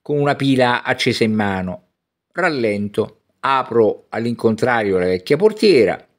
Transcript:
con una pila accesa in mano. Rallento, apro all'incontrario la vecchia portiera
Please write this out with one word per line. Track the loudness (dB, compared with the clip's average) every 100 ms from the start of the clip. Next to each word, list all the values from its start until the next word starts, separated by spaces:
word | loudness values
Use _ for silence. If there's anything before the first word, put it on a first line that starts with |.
con | -4 -2
una | 0
pila | 0 0 2 2 0
accesa | -2 -2 -2 0
in | 0
mano. | 0 -2 -2 -6 -10 _ _ _ _ _
Rallento, | -4 -2 0 -2 -2 -4 -4 -6 _ _ _
apro | -2 -2 0 2 2 0 _
all'incontrario | -6 -6 -2 -2 0 0 0 0 0
la |
vecchia | 0 -2 -2 2
portiera | 2 2 4 4 2 0 _